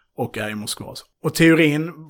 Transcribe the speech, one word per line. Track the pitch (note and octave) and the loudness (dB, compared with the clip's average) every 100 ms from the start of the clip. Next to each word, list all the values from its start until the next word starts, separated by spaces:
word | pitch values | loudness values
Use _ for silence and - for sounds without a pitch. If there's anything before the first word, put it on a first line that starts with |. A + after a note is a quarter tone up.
| _ - | _ -8
och | A#2+ A2 | -8 -6
är | G#2+ | -8
i | |
Moskva. | G#2+ A2 - - - - _ | -8 -10 -10 -12 -16 -20 _
Och | D#3 | -4
teorin | - E3 D#3+ D#3 D3 E3 D#3+ | 2 4 6 4 2 -4 -10